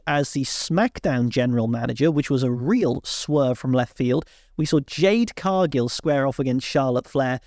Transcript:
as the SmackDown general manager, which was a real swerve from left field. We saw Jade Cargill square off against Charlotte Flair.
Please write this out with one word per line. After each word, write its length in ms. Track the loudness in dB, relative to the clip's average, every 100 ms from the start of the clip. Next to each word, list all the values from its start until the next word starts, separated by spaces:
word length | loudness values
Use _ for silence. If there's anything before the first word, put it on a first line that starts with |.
| -2
as 240 | -2 0
the 140 | -4
SmackDown 840 | -4 -6 -2 0 0 -2 -2 0 0
general 380 | 0 0 0 0
manager, 460 | -2 -2 0 2
which 180 | 2 0
was 140 | 0
a 60 | 0
real 500 | 0 0 2 2 -2
swerve 560 | -6 -8 -2 0 2 0
from 140 | 0
left 240 | 0 0 -2
field. 280 | -2 -2 -4 -14 _ -4
We 80 |
saw 140 | 0 0 0
Jade 480 | 0 2 4 0
Cargill 540 | -2 -2 0 2 0 -2
square 400 | -2 0 0 0
off 100 | -2
against 280 | -2 -2 0
Charlotte 420 | 0 0 0 -2
Flair. 320 | -2 -2 -4